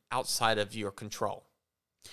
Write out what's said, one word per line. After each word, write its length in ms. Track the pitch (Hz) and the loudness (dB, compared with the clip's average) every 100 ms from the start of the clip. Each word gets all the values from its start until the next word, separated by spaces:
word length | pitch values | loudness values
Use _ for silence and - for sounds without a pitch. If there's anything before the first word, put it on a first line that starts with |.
| _ | _
outside 460 | 123 131 - 113 107 | -2 0 2 4 4
of 160 | 104 | 2
your 160 | 110 101 | -2 -6
control. 540 | - 107 - 104 98 - _ _ _ _ _ - | -6 -10 -2 -2 -2 -10 _ _ _ _ _ -20